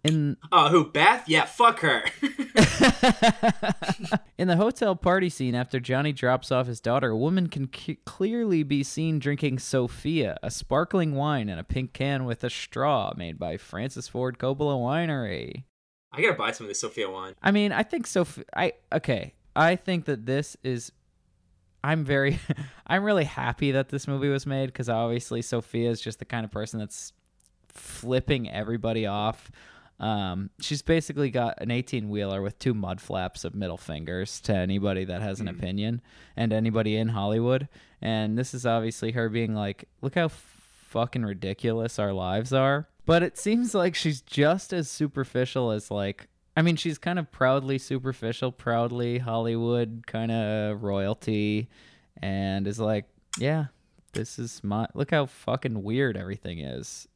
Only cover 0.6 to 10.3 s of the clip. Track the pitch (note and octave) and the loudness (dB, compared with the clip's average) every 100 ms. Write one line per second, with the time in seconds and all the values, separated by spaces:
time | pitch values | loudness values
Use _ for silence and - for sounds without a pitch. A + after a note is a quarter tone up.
0.6 | D3 E3+ D3+ C#3+ F3+ A#3 - D#3 - - | 8 6 4 6 6 4 2 2 2 4
1.6 | A#3 A#3 D#3 A#2+ - - C#4 - C4 G#3+ | 4 6 2 2 0 -4 -4 -4 2 6
2.6 | - - C4+ - B3+ - A3 - A3+ - | 6 8 4 6 4 6 4 6 2 2
3.6 | - - - - F3+ G#3+ - - F#3 E3+ | -2 -2 -4 -4 -2 -4 -4 -2 4 6
4.6 | A3 - G#3+ F3+ F#3 F#3 F3+ - B2+ B2 | 4 4 0 2 4 4 2 0 0 0
5.6 | B2 C3 A#2+ B2+ D3+ C3+ B2 B2+ - B2+ | 0 -4 0 0 0 2 2 2 2 0
6.6 | B2 A#2 A#2 B2+ C3 A2 C#3+ F#3 E3+ C#3+ | 0 -2 0 2 2 2 2 2 0 -2
7.6 | C3+ - - - - - F#3+ A#3 A3+ E3+ | -6 -6 -10 -10 -12 -2 -2 0 2 2
8.6 | C#3+ C#3+ C#3 - D#3+ D#3 C#3+ C#3+ D3+ B2+ | 2 0 -2 -2 0 0 0 0 -2 -2
9.6 | - C3+ A#2+ - D3 D#3+ G#2+ | 0 0 0 -2 -2 0 0